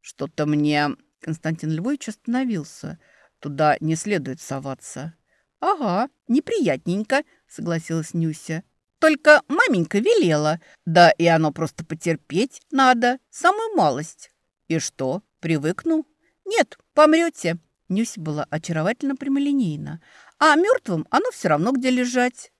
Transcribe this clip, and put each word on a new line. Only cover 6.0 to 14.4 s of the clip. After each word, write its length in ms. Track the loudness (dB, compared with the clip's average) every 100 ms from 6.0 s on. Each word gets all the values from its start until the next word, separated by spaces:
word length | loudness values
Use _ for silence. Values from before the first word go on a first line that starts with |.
| -4 _ _
неприятненько», 960 | -2 0 -2 0 -2 -4 -4 -2 -2 -2 _ _
согласилась 680 | -10 -6 -4 -4 -6 -4
Нюся. 480 | -4 -4 -4 -8 -10 -10 _ _ _
«Только 440 | 2 4 6 6 4
маменька 500 | 0 2 2 0 0
велела. 600 | 2 2 2 2 0 -2 _ _
Да 260 | 0 6 6
и 160 | 6 4
оно 260 | 4 2
просто 320 | -2 -8 -8
потерпеть 760 | -12 -8 -4 -4 _ -4 -4 -6 _
надо, 480 | 2 4 4 2 -2 _
самую 440 | -2 0 0 -2 2
малость». 540 | 2 0 -8 -16 -20 _